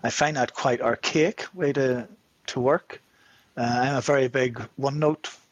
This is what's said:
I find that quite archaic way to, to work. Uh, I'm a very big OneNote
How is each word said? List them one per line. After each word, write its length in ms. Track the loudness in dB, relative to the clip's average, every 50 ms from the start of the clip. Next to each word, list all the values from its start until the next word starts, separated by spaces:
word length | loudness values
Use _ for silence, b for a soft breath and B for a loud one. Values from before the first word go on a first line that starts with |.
| -4
I 60 | -4
find 260 | 0 0 0 0 2
that 180 | 0 -2 -2 -2
quite 260 | -2 0 0 0 2
archaic 640 | 0 -2 -2 0 -4 -2 2 2 2 2 0 -4 -12 -14 -6
way 180 | -2 -2 0 0
to, 320 | 2 2 2 0 0 -4 -10 -16 _ _ _ _ _ _ -8
to 120 | -4 0
work. 420 | 2 2 2 2 0 _ -20 -20 b b b b b b b b b b b
Uh, 60 | -4
I'm 340 | -2 -2 0 0 0 0 -2
a 60 | -2
very 260 | 0 2 2 4 2 2
big 340 | 2 0 0 0 -2 -6 -12 -14 _ -4
OneNote 540 | -2 -2 0 2 2 2 2 0 -6 -16 -16 -16 _ _